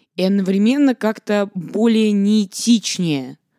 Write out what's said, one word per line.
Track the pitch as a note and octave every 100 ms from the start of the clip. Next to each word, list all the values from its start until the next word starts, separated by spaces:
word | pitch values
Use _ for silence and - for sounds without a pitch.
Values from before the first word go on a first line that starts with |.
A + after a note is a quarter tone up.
| _
и | -
одновременно | F#3+ G3+ F#3 G3 G#3+ C#4+ C#4
как-то | A3+ A3 G#3+ - G#3 G3+
более | F#3 D#3+ G3+ A#3 A3 G#3+
неэтичнее, | G3+ G3+ G#3+ G3 - A3+ A3+ - - E3+ C#3 B2+ C#3+ _